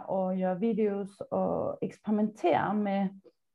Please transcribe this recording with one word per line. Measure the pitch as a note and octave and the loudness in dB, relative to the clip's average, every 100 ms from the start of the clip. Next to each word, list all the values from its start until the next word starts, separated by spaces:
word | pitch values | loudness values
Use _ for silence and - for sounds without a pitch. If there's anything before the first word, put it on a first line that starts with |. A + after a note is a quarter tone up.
| - | -2
og | F#3+ F#3 F#3+ | -2 0 0
gjøre | F#3 F3+ | 0 0
videos | A3+ A3 G#3+ G3+ G3 - - | 0 2 2 0 -6 -10 -4
og | F#3+ F#3 E3+ - - F#3+ | 0 0 0 -2 -4 -6
eksperimentere | - - G#3+ G#3+ - F4 - - | -6 -2 2 0 0 2 2 2
med | G#3 G#3 G3 G3 G3 - _ _ | 0 0 0 -2 -4 -20 _ _